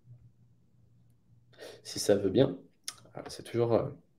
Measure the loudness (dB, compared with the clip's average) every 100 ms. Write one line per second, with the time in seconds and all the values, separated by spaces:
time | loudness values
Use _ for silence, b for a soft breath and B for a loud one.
0 | -20 -20 -20 _ _ _ _ _ _ _
1 | _ _ _ _ _ b b b -12 -4
2 | 2 2 4 4 2 0 -14 _ -18 -18
3 | -18 -16 -14 -16 -6 -2 2 2 0 -8
4 | _